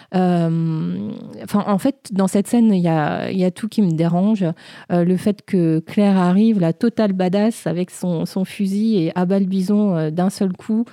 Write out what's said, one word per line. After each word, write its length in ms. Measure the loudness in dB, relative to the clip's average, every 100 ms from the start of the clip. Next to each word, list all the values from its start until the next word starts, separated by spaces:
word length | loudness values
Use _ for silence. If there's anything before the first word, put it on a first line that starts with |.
| -4 0
Euh, 960 | 2 2 2 0 0 -2 -4 -4 -8 -10 -14 -16
enfin, 220 | -4 -2 0
en 100 | 0
fait, 300 | 0 -4 -6
dans 160 | -2 0
cette 200 | 0 0
scène, 240 | 2 4
il 80 | 4
y 60 | 2
a, 420 | 2 0 -2 -4
il 80 | 0
y 60 |
a 80 | -2
tout 160 | -2 -6
qui 140 | 0
me 100 | 0
dérange. 540 | 2 0 2 2 0 -2 -4 -12 -18 -4
Euh, 140 | 0
le 140 | 2 0
fait 260 | 0 -4 -2
que 340 | 0 2 0
Claire 380 | -2 0 2 4
arrive, 440 | 4 4 4 2
la 100 | 0
totale 400 | 0 -2 0 -2
badass, 560 | 0 0 0 0 -2 -4
avec 240 | -4 -6
son, 340 | -6 -4 -4 -4
son 200 | -4 -6
fusil 580 | -4 -4 0 0 0
et 80 | 0 0
abat 240 | 0 0
le 60 | 0
bison, 520 | -2 0 0 2 0
euh, 120 | -2
d'un 200 | -2 -2
seul 240 | 0 -4
coup. 320 | -4 -4 -4 -4